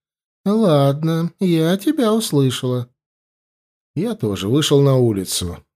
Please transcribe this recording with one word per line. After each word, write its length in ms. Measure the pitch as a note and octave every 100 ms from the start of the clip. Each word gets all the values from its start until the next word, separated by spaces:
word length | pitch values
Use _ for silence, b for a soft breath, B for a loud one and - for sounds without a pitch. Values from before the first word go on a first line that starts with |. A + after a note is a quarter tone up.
| _ _ _ _
«Ладно, 880 | G3 G#3+ G#3+ D3 C#3 C#3+ D#3+ E3 E3+ -
я 380 | F#3+ E3 D#3+ G3
тебя 340 | D#4 D#4 A3+
услышала». 760 | A3+ A3 D3 C3+ B2 B2+ B2 B2 _ _ _ _ _ _ _ _ _ _
Я 200 | - G#3+
тоже 340 | A3 G#2+ F#2+ F#2+
вышел 340 | C#3 D3+ C#3+
на 140 | C#3 C3
улицу. 680 | A#2+ G2+ F#2 - F2+ D#2+ _